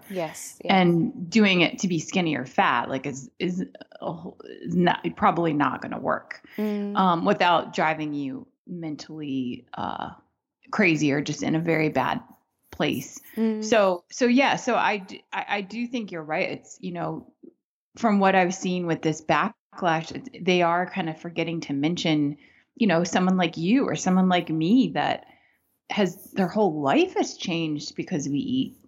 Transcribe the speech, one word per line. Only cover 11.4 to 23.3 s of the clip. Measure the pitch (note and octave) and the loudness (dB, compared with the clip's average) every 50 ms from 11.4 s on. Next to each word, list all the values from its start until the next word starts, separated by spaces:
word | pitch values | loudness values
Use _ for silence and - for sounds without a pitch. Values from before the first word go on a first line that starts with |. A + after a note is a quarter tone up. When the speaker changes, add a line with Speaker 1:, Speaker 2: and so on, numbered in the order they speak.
| C#3 | -2
Speaker 2:
in | C#3 D#3+ | 0 0
a | D#3+ | 0
very | E3 E3+ D#3+ D#3 D#3 D#3 | 2 2 2 2 2 2
bad | D3+ C3+ B2+ - - - - - - _ _ _ _ _ _ _ | 2 0 0 0 0 -4 -6 -10 -20 _ _ _ _ _ _ _
place. | - - E3+ D3+ - - C#3 - - - - - - A3 | -6 -2 -2 0 -2 -2 -6 -10 -14 -18 -20 -12 -4 -2
Speaker 1:
Mm. | A3 A3 A3 G#3+ G#3+ | -2 -2 -2 -2 -2
Speaker 2:
So, | G#3+ A#3+ A3 G3+ F#3+ F#3 - - _ | 2 4 4 4 4 2 0 -6 _
so | - - C4 | -4 0 2
yeah, | A#3+ B3 B3+ C#4 A#3+ - F3 | 4 4 4 4 4 2 0
so | - - A3+ | -2 -2 0
I | G3 - F3+ G#3+ G3+ | 0 2 0 0 -2
d-, | F#3+ - G3+ - - _ | -6 -10 -16 -18 -16 _
I, | - G3 - - | -8 -8 -6 -4
I | - G#3 | -6 -6
do | G#3 F#3 G#3+ A3+ A#3+ A#3 | -6 -6 -8 -8 -6 -6
think | B3 B3 A3 F#3 | -6 -6 -8 -8
you're | F#3 E3 D#3 | -10 -10 -8
right. | D3+ D#3 F3 F3+ - | -4 -4 -2 -2 -4
It's, | D3 - - - - - | -6 -10 -12 -16 -18 -14
you | - F3+ | -12 -10
know, | F3 E3+ E3 D#3+ D#3+ D#3+ - - _ _ - - - _ _ _ _ _ _ _ - | -8 -6 -6 -6 -8 -8 -12 -16 _ _ -20 -20 -20 _ _ _ _ _ _ _ -6
from | - - A#3 G#3 G3+ | -2 2 2 4 4
what | G3 F#3+ F#3+ | 4 6 6
I've | F#3+ F3+ F3 F#3 | 6 4 2 0
seen | - - F#3 F3+ F3+ F3 | -2 -4 -2 -2 -2 -2
with | E3+ D#3+ D#3+ | -2 -2 0
this | - D#3+ D#3 - | 0 -2 -2 -2
backlash, | - - D#3+ D3 E3 G#3 G#3+ _ _ _ - - - F3 D#3+ D#3+ D#3+ - | 0 0 2 2 2 0 -4 _ _ _ -10 -4 0 0 0 0 -2 -6
it's, | - C3+ - - - - | -10 -12 -12 -14 -14 -6
they | F3 F3+ F3+ F3+ | 0 2 2 4
are | F3 E3 E3+ F3 F3+ F#3 | 4 2 2 0 -2 -2
kind | - G3 F3 D#3+ | -4 -4 -4 -4
of | D#3 D#3 | -6 -8
forgetting | - F3 E3 E3 E3 E3 E3 E3+ | -10 -10 -6 -4 -4 -4 -4 -6
to | D3+ - C#3+ | -6 -4 -2
mention, | C#3 C#3+ D#3+ F3 F3 - E3+ D#3 D3+ D3 C#3+ D3 - _ _ _ _ _ _ - | 0 0 0 0 0 0 0 2 2 0 0 -2 -6 _ _ _ _ _ _ -4
you | - A#3 G3+ | 0 2 4
know, | E3 E3 F3 | 4 4 2
someone | F3 - G3+ F#3 F#3 | 2 2 2 4 4